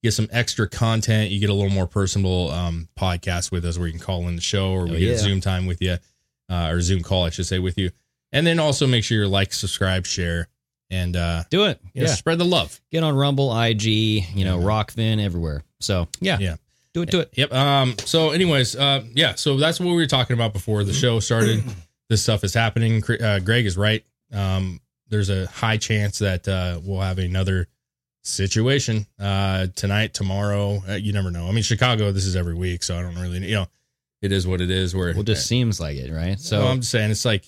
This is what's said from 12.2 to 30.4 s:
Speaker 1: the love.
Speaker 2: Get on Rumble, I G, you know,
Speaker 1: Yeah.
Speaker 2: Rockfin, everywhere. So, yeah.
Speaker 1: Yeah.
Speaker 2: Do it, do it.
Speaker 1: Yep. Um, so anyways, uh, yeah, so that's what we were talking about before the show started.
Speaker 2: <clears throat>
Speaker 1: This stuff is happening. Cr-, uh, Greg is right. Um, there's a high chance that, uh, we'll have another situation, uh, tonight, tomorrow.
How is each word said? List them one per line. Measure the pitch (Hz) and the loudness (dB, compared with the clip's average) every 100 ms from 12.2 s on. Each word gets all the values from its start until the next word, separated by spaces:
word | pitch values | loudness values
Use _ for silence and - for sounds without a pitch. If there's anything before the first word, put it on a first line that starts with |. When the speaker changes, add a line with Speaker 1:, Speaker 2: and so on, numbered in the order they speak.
| - 170 | 0 0
Speaker 1:
the | 175 | 2
love. | 170 80 - _ | 2 -2 -8 _
Speaker 2:
Get | 160 | -2
on | 160 139 | 0 2
Rumble, | 143 139 139 | 2 2 0
I | 113 117 | 2 2
G, | 110 110 110 110 107 87 98 | 2 2 2 2 0 -2 -2
you | 92 | 0
know, | 90 | 2
Speaker 1:
Yeah. | 92 | 2
Speaker 2:
Rockfin, | 107 104 - 110 107 | 0 -2 -2 0 0
everywhere. | 101 87 82 73 - _ | 0 -2 -4 -4 -10 _
So, | - 95 85 - | -2 0 0 -2
yeah. | 190 156 | -2 0
Speaker 1:
Yeah. | 95 80 _ _ _ | -2 -4 _ _ _
Speaker 2:
Do | 170 | -6
it, | 170 | 0
do | 180 | 0
it. | 156 - | 0 0
Speaker 1:
Yep. | 143 | 0
Um, | 127 139 139 131 110 - | 2 4 4 4 0 0
so | 165 160 | 2 4
anyways, | 156 180 143 120 120 | 4 4 4 2 2
uh, | 139 139 113 | 0 0 -2
yeah, | 120 156 92 | 0 0 2
so | 151 135 | 0 2
that's | 156 170 | 2 2
what | 180 | 0
we | 170 | 2
were | 151 | 2
talking | 135 120 120 | 2 2 2
about | 113 | 0
before | 101 101 107 | -2 -2 0
the | 101 | 2
show | 131 127 113 | 2 2 2
started. | 101 113 113 113 | 2 2 4 2
Speaker 2:
<clears throat> | 117 95 - _ _ | -2 -8 -16 _ _
Speaker 1:
This | 110 | 0
stuff | - 107 | 2 0
is | 98 117 | 0 2
happening. | 113 117 113 113 | 2 2 2 2
Cr-, | 101 117 | 0 0
uh, | 110 101 | 2 0
Greg | 92 117 107 | 2 2 2
is | 87 | 2
right. | 104 107 _ _ _ | 2 0 _ _ _
Um, | 104 98 95 95 85 _ _ _ | -4 0 0 -2 -8 _ _ _
there's | 107 98 | -2 0
a | 95 92 | -2 -4
high | - 113 110 | -4 -2 0
chance | - 107 104 - | 0 0 -2 0
that, | 101 90 - | 0 0 -2
uh, | 95 90 85 | -2 -2 -4
we'll | 90 95 | -6 -4
have | 95 92 | -2 -2
another | 90 92 95 92 87 _ _ _ _ _ | -2 0 2 0 -2 _ _ _ _ _
situation, | - - 98 110 117 139 123 110 104 _ | -10 -4 0 2 2 2 0 -2 -4 _
uh, | 101 98 98 95 92 - | -2 0 0 0 -2 -2
tonight, | 101 101 110 | -2 0 -2
tomorrow. | - 98 98 | -2 -4 -2